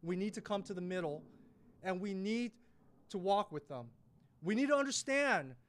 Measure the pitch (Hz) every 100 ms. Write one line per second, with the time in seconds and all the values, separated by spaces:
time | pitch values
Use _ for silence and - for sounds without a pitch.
0 | 165 180 208 220 - 202 196 185 180 185
1 | 165 151 - - - - - - 185 185
2 | 202 190 196 226 240 - - - - -
3 | - 202 185 202 - 147 - 135 117 -
4 | - - _ - 160 214 277 285 277 -
5 | - 277 285 202 135 127